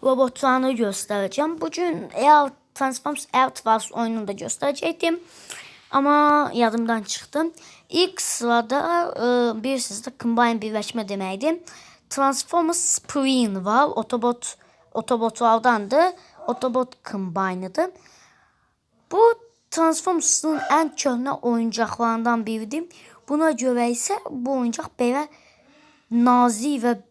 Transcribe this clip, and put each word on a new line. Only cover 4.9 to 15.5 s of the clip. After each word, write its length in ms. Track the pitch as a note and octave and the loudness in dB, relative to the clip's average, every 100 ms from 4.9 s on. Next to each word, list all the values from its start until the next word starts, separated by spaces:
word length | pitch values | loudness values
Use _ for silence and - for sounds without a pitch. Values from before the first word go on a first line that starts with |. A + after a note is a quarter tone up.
| E4 E4 E4+ - - - - - - _ | -2 -2 -2 -8 -20 -20 -18 -18 -20 _
Amma 600 | C4+ C#4 D4 D4 D4 D4 | 0 2 4 6 4 2
yadımdan 480 | A#3 A#3 A3+ A3+ A3+ | 2 0 0 -2 -2
çıxdı. 480 | G3 - - D4 E4 E4 - - _ | -4 -10 -8 -4 -4 -6 -20 -20 _
İlk 320 | - F4+ - | 0 0 -2
sırada, 600 | - - A#3+ A#3 A3+ C4+ D#4+ E4+ F4 - | -6 -2 2 2 2 -2 0 0 -2 -2
e, 460 | A#3+ B3 A#3+ A3 | 0 2 2 -2
bilirsiniz 400 | A3+ C4+ A#3+ G3+ A#3+ | -4 -4 -4 -8 -12
də, 60 | - | -6
Combine 400 | A#3 A#3 A#3+ A3+ | -2 2 2 0
birləşmə 460 | G#3+ G#3+ G#3 A#3 G3+ | -4 -6 -6 -8 -6
deməkdir. 500 | G3 F#3+ G3 C#4 E4 - - - - _ | -6 -6 -2 -2 -2 -6 -20 -20 -20 _
Transformers 680 | - C#4 C4+ - E4+ E4 F4 | 0 0 0 -2 0 0 0
Spring 840 | - - - D4 C4+ C4 A#3 F#3+ F#3 | -2 -4 -2 -2 0 2 2 0 0
var, 220 | A3+ D4 - | 2 2 0
Autobot, 600 | A3 B3 A#3+ A#3+ - - _ _ _ | -4 -2 0 -2 -8 -14 _ _ _
Autobotlardandır. 1200 | - A3 A#3+ A3+ A3 A#3 | -8 -2 0 0 0 2